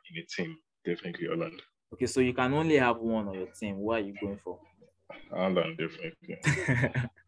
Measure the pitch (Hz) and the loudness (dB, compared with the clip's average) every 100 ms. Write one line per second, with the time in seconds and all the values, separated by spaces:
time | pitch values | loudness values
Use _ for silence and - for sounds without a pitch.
0 | - 82 - - 82 82 _ _ 87 87 | -12 -14 -8 -6 -6 -6 _ _ -4 -4
1 | 90 85 82 82 82 - - _ - - | -4 -4 -2 -2 -4 -8 -20 _ -12 -2
2 | 123 135 127 131 127 147 160 143 123 117 | 0 4 4 4 2 4 6 6 6 4
3 | 113 110 101 95 92 - 107 98 107 113 | 2 0 0 -4 -6 -6 -6 -2 0 0
4 | 98 101 101 101 92 87 - _ - _ | -2 -4 -6 -6 -10 -12 -14 _ -20 _
5 | - - - 87 95 87 82 82 80 - | -18 -16 -8 -2 2 2 0 -2 -6 -6
6 | 82 - - - 151 139 143 123 131 127 | -12 -10 -12 -2 0 2 2 2 2 0
7 | 117 - | -4 -8